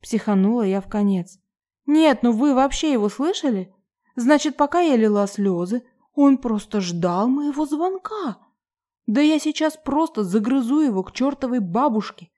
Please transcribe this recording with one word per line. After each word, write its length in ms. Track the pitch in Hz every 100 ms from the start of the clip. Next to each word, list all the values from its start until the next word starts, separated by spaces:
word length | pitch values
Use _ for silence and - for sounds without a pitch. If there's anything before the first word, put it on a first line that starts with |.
психанула 600 | - 226 - 202 196 240
я 180 | 202 196
вконец. 580 | 190 214 202 190 175 - _ _ _ _ -
"Нет, 360 | 302 320 226
ну 120 | 240
вы 200 | 220 285
вообще 380 | 262 269 - 320
его 180 | 254 208
слышали? 640 | - 294 415 294 208 180 _ _ _ _ -
Значит, 420 | 233 302 311 254
пока 240 | 285 349
я 160 | 339 247
лила 280 | 214 202 202
слёзы, 580 | 202 196 175 180 240 - _ _
он 240 | - 277 269
просто 440 | 240 214 - 208
ждал 480 | 180 175 175 175 226
моего 360 | 269 294 277 302
звонка. 720 | 294 359 381 - 440 320 196 _ _ _ _ _ _ -
Да 140 | 214
я 180 | 302 311
сейчас 380 | 311 294 311 311
просто 460 | - 277 320 269
загрызу 580 | 196 202 208 269 233 294
его 220 | 302 190
к 100 | -
чёртовой 460 | - 262 277 262 247
бабушке. 680 | 190 185 285 214 202 - 170